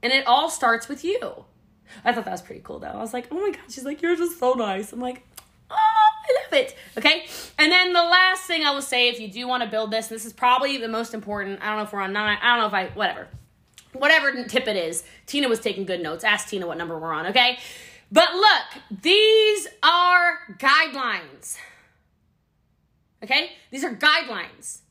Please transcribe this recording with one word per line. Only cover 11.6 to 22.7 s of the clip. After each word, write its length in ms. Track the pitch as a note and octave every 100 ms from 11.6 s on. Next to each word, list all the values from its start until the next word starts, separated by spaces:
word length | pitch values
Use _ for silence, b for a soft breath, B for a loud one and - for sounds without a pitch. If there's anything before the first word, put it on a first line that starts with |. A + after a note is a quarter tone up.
I 80 | G#3
don't 100 | G#3+
know 60 |
if 80 | G#3
we're 100 | G3+
on 100 | F#3+
nine, 260 | G#3 G#3+ G3+
I 100 | A#3+
don't 100 | A#3+
know 60 | G#3+
if 80 |
I, 200 | G3 F#3
whatever. 320 | G3 G#3 - - - _ _ _ - _
Whatever 500 | B3+ C#4+ D#4 C#4 B3+
tip 240 | B3 B3 -
it 80 | G3+
is, 260 | E3 E3+ B B
Tina 240 | - C#4+ C4+
was 120 | A3+
taking 260 | A3+ F#3+ F#3+
good 160 | F3+
notes. 200 | E3 E3
Ask 260 | A3 G#3 -
Tina 180 | G3+ F3
what 80 | E3+
number 200 | E3+ E3
we're 180 | E3
on, 120 | D#3 E3+
okay? 300 | A3+ B3 B3 B B B B B
But 200 | G3+ E4
look, 680 | F4 G#4 D#4 - - - G3+
these 640 | D#4 G4+ A4 A4 G#4+ G#4+ - -
are 560 | D4+ F4 F4+ F4+ F4 E4+ - G3
guidelines. 1000 | C4+ D4 D#4+ C4+ B3 F#3+ D#3 C3+ - - B B B B _ _ _ _ _ _ _